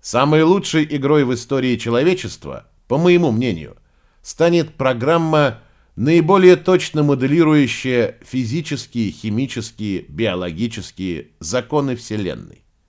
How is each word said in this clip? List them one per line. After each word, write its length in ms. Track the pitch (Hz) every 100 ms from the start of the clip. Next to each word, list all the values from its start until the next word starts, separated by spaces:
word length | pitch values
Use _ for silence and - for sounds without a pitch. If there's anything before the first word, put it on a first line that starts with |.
Самой 420 | - 117 139 156
лучшей 400 | 160 196 - 156
игрой 400 | 151 147 135 151
в 100 | 131
истории 440 | 123 - 139 127 117
человечества, 880 | 113 117 156 185 - - 71 65 _ _ _
по 80 | 135
моему 340 | 175 175 170
мнению, 460 | 110 127 87 71 - _ _ _ _
станет 520 | - - 170 170 160
программа, 880 | - 131 120 127 165 160 156 143 110 _ _ _ -
наиболее 640 | 120 170 160 196 180 180
точно 460 | - 185 - 151
моделирующая 1120 | 147 139 131 156 160 151 135 - 131 123 107 -
физические, 880 | - 131 117 147 151 143 - 120 110
химические, 920 | - 110 107 131 - 107 - 107 95
биологические 1300 | - 71 113 90 90 80 117 113 95 - 95 80 - _
законы 560 | 78 123 117 147 139 123
Вселенной. 720 | - 107 95 64 50 - _ _